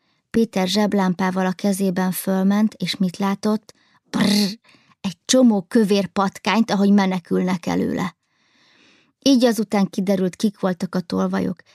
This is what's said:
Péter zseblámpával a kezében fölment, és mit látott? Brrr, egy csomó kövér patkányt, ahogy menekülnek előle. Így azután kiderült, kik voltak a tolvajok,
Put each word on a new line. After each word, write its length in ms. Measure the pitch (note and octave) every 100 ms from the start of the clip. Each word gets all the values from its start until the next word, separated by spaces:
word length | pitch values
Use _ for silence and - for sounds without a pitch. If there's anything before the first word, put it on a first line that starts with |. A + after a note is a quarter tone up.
| _ _ _
Péter 380 | A#3 A3+ G3 F#3
zseblámpával 800 | G3+ G#3 G3+ F#3 F3 F#3 F#3+ F#3
a 60 |
kezében 580 | F3+ G3+ F#3+ G3 F3+ F#3
fölment, 640 | F3 - F#3+ F#3+ G#3 A3
és 220 | - F3 -
mit 200 | F#3 -
látott? 580 | G3 G3 G#3+ G#3+ - _ _ _ _
Brrr, 480 | - G3 G3+ G3 A3 _ _ _ _
egy 160 | G3 -
csomó 380 | - B3+ B3 G3+
kövér 440 | - A#3+ G3 G3+ F#3
patkányt, 640 | - G3 - G3+ G#3 A3+
ahogy 200 | G3 G3+
menekülnek 760 | G3+ F#3+ F3+ - F#3 F3+ F#3 -
előle. 500 | E3+ - - F3+ - _ _ _ _ _ _ _ _ _ _
Így 260 | C4+ B3+
azután 420 | A#3+ A3+ G#3 G#3 F#3
kiderült, 500 | - F#3+ F#3+ F#3 -
kik 240 | G#3+ -
voltak 340 | F#3+ F3+ F#3
a 60 | F#3
tolvajok, 640 | - F#3 F#3+ G3 F#3 - _